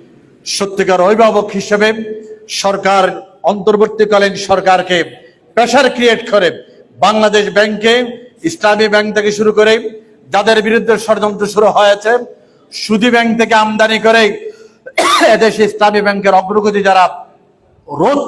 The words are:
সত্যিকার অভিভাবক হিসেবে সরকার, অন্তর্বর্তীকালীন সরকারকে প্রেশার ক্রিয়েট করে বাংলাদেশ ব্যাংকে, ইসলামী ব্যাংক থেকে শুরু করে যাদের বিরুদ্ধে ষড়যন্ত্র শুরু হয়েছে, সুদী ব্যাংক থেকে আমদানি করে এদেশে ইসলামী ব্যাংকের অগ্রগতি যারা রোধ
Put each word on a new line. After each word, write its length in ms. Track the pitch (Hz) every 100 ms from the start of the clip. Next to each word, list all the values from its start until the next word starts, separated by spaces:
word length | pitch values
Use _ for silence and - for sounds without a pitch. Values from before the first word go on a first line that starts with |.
| - _ _ _ -
সত্যিকার 540 | - 202 196 185 180
অভিভাবক 460 | 180 220 220 208 202 196
হিসেবে 320 | - 208 214 226 220 - - - - -
সরকার, 420 | 196 196 190 196 185 - - _
অন্তর্বর্তীকালীন 920 | 165 202 196 214 208 214 208 202 196 180 -
সরকারকে 500 | 185 190 185 180 175 156 - - _ _
প্রেশার 340 | - 233 247 262 247
ক্রিয়েট 260 | 240 226 -
করে 180 | 202 175 - - - _ -
বাংলাদেশ 460 | 185 214 214 208 202
ব্যাংকে, 400 | 185 220 214 220 240 247 - - _
ইসলামী 440 | 160 - 214 208 214
ব্যাংক 200 | 208 214 208
থেকে 160 | 208
শুরু 200 | 208 214
করে 220 | 214 214 226 - - - _ 131
যাদের 240 | 190 208 220
বিরুদ্ধে 340 | 214 226 208 214 220
ষড়যন্ত্র 400 | 208 208 190 196
শুরু 200 | 170 214
হয়েছে, 440 | 170 208 202 214 240 240 - _ _ _
সুদী 360 | - - 214 247
ব্যাংক 200 | 233 233 226
থেকে 180 | 220 220
আমদানি 440 | 214 214 220 220
করে 240 | 220 226 214 - - - - _ - - - 1077 320 214
এদেশে 280 | 220 - 208
ইসলামী 320 | 208 208 208
ব্যাংকের 380 | 202 202 196 190
অগ্রগতি 420 | 185 208 208 202
যারা 220 | 196 185 175 - - _ _ _ _ _ -
রোধ 320 | - 196 285